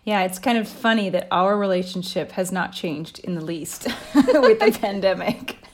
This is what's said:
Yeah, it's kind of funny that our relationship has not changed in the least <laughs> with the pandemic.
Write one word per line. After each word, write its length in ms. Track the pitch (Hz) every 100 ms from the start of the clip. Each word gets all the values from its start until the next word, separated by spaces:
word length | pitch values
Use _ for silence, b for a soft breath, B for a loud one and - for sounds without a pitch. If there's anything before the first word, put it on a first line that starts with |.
Yeah, 200 | 208 208
it's 160 | 185 185
kind 180 | 254 233
of 80 | 208
funny 420 | - 226 226 196
that 180 | 175 -
our 260 | 170 190 208
relationship 760 | 196 185 185 185 175 180 151
has 180 | - 185
not 220 | 185 -
changed 480 | - 180 147 165 -
in 160 | - 170
the 40 |
least 400 | 160 170 - -
<laughs> 300 | 254 - - 294
with 420 | - 302 262 440
the 180 | 427 -
pandemic. 800 | 208 196 190 180 180 - 262 - -